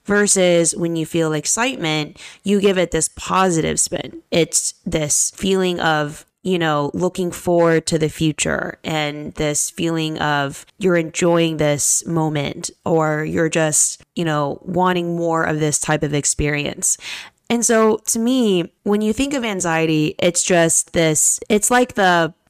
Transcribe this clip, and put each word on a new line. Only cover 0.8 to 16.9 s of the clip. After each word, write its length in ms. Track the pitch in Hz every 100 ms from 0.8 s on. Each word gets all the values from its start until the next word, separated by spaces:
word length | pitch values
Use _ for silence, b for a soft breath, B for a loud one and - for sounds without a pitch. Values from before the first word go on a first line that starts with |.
| 170 165
you 100 | 156
feel 280 | 165 160
excitement, 840 | 156 147 - 254 254 160 156 151 - B B
you 180 | 196 202
give 180 | 202 185
it 120 | 170
this 180 | 160 156
positive 640 | - - 180 190 165 160 156
spin. 440 | - - - 330 -
It's 440 | 170 160 - - -
this 480 | - 165 151 - - -
feeling 420 | 190 190 185 175
of, 480 | 160 151 147 151 - _
you 140 | 185 185
know, 320 | 160 147 143
looking 380 | - 180 180 175
forward 560 | - - 175 170 160 -
to 140 | 165
the 80 | 156
future 680 | - 160 147 160 147 - -
and 500 | - 156 147 147 151
this 360 | - 156 147 -
feeling 480 | - 165 165 156 156
of 480 | 151 147 139 - - -
you're 200 | 185 175
enjoying 640 | 160 - 175 170 165 156
this 460 | 151 147 - -
moment 640 | - 165 156 151 139 - - -
or 400 | - 165 156 151
you're 240 | 156 175 160
just, 540 | 165 156 147 - - _ -
you 80 |
know, 340 | 165 151 143 -
wanting 520 | - 175 185 180 170
more 300 | 170 170 160
of 160 | - 156
this 180 | 151 147
type 240 | - 151
of 100 | 151
experience. 840 | 147 - - 147 147 143 - -